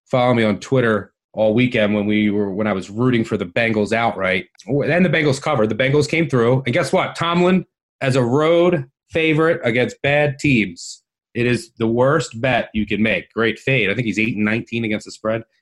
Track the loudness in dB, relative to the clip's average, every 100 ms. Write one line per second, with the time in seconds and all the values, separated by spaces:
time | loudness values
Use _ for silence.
0 | _ 0 2 2 2 0 -2 0 2 0
1 | -4 _ _ -2 2 2 2 2 0 0
2 | 0 0 0 0 -4 -4 -2 -4 -6 -2
3 | 0 0 -2 -4 -4 -2 0 0 0 0
4 | -2 -2 -2 -2 -6 _ -6 -2 0 2
5 | 2 2 0 0 0 0 0 0 0 2
6 | 0 0 0 2 2 2 0 -2 0 0
7 | 0 -2 -2 2 4 2 0 _ _ -6
8 | 0 2 2 2 4 4 4 2 -4 _
9 | _ -2 0 2 2 0 0 0 -2 -2
10 | 0 2 0 0 0 2 0 -6 -16 -20
11 | _ _ _ -4 -2 -2 -4 -6 -2 2
12 | 2 2 -2 -4 -2 -2 -2 -4 -4 0
13 | 0 -2 -4 -2 -2 -2 -2 0 0 -2
14 | -4 -2 -2 -2 -2 -2 -4 -6 -4 -6
15 | -8 -10 -6 -6 -8 _